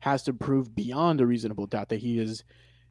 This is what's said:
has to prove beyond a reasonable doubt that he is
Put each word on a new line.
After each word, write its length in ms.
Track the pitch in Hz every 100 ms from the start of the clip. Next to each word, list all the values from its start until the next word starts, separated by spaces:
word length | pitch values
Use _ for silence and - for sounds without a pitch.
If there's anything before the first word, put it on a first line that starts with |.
has 220 | - 139
to 80 | -
prove 420 | 120 - 135 123
beyond 460 | 110 110 131 170 156
a 60 | 123
reasonable 400 | 120 110 104 101
doubt 220 | 110 101
that 120 | 110
he 180 | 117 117
is 240 | 110 110 - - - _ _